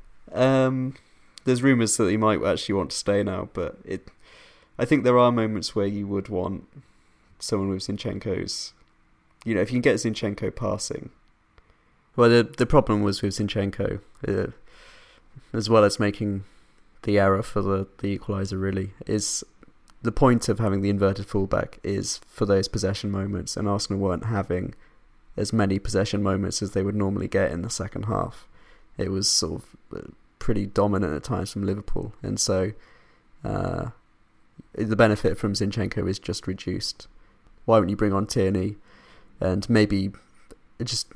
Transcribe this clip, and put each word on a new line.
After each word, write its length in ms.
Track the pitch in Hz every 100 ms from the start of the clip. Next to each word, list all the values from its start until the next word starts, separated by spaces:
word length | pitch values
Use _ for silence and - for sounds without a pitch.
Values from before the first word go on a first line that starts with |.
| - - -
Um, 640 | - 131 135 131 131 127 - _ _ _ - -
there's 180 | 123
rumours 340 | 135 123 110 -
that 120 | 98
he 80 | 107
might 260 | 110 92
actually 320 | 98 80 - 98
want 160 | 90
to 60 | -
stay 260 | - 101
now, 260 | 101 92 -
but 240 | - 85 -
it, 260 | - 95 - - - - - _ _ -
I 80 | 123
think 180 | 147
there 140 | 123 123
are 140 | 123
moments 440 | 120 110 110 - 107
where 120 | 101
you 180 | 101 101
would 220 | 101 95
want 380 | 95 92 95 - 143 - _ _ _ _ -
someone 300 | - 104 98
with 140 | 95
Zinchenko's, 920 | - - - 98 107 92 90 - - - _ _ _ _ _ - 117
you 100 | 104
know, 60 |
if 100 | 107
you 40 | 123
can 60 |
get 140 | 131 107
Zinchenko 600 | 113 107 104 101 101 -
passing. 540 | 98 101 - - - - _ _ _ _ _ _ _ _ _ -
Well, 140 | 117
the, 140 | 120
the 220 | 107 - 120
problem 360 | 151 117 104
was 200 | 101 101
with 140 | 101 -
Zinchenko, 640 | 104 104 98 - 101 101 - - 107
uh, 240 | 98 98 - - - - - - _ _ - -
as 160 | 113 110
well 140 | 113
as 160 | 101 -
making 440 | 104 98 104 98 98 - _ _ _ -
the 140 | - 101
error 240 | 98 98
for 200 | - 104
the, 260 | 98 95 98 -
the 180 | 101 98
equaliser, 420 | - 98 98 95
really, 320 | 95 98 98 - -
is 360 | 107 - - - _ - - - -
the 80 | 117
point 380 | - 131 120 -
of 100 | 101
having 220 | 110 98
the 80 | 101
inverted 380 | 101 98 98 98
fullback 520 | 101 98 - - -
is 360 | - 98 95 - -
for 180 | - 101
those 220 | 98 95
possession 420 | 104 95 110 101
moments, 460 | 98 98 98 - -
and 120 | 104
Arsenal 320 | 101 - 98
weren't 260 | 98 87 110
having 500 | 104 95 90 92 - - _ - _ - -
as 160 | 101
many 260 | 113 98 98
possession 420 | - 95 104 104
moments 400 | 98 95 95 -
as 100 | 98
they 120 | 98
would 120 | 98 104
normally 320 | 98 98 95
get 240 | 98 82
in 100 | 82
the 80 | 104
second 340 | - 104 -
half. 440 | 101 - - - - - - - - -
It 120 | 95
was 200 | 95 95
sort 320 | - 82 -
of, 140 | - - - -
uh, 120 | - - _ -
pretty 260 | - 107 101
dominant 480 | - 104 98 85
at 100 | 73
times 280 | - 95 95
from 120 | 101
Liverpool, 500 | 98 101 - 92 104 -
and 180 | - 104
so, 340 | - 95 95 - - - _ _ _ -
uh, 480 | - 98 - 50 117 - _ _ _ _ _ - -
the 220 | - 107 110
benefit 420 | 113 104 - 95
from 160 | 104
Zinchenko 540 | 98 104 107 95 - 95
is 100 | 98
just 280 | - - -
reduced. 600 | 95 - 95 - - - - - _ - - -
Why 120 | 113
wouldn't 140 | 90
you 40 | 101
bring 180 | 104
on 120 | 98 101
Tierney 520 | 120 95 98 101 101 - - - - - -
and 300 | 90 92 101
maybe 420 | 113 104 101 95 - - - - - _ -
just 240 | 120 - -